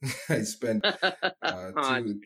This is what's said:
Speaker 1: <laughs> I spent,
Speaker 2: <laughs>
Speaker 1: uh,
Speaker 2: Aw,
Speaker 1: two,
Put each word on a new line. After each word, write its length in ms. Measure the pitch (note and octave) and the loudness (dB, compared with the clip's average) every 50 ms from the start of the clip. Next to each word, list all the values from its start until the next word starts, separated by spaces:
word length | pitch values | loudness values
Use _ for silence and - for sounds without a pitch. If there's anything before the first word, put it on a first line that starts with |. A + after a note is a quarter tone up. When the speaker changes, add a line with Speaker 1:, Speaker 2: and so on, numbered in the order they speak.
| C3+ C3 | -6 -6
Speaker 1:
<laughs> 200 | - - - - | -6 -4 -2 0
I 120 | D#3 - | 0 2
spent, 420 | G#2+ - - - - A#2 A2 G#2+ - | 0 -2 -4 -2 0 0 2 4 4
Speaker 2:
<laughs> 180 | G#3+ - - - | 2 2 2 0
Speaker 1:
uh, 80 | F#3+ - - - F#3 - - - | 0 0 0 -2 -4 -2 -2 -2
Speaker 2:
Aw, 560 | E3 - F#3 F#3 F#3 F#3 D#3 C#3+ C3+ C3 B2+ | -2 -2 -2 -4 -4 -2 0 2 2 2 2
Speaker 1:
two, 200 | A#2 G#2+ G#2 G2+ - | 0 -2 -4 -4 -4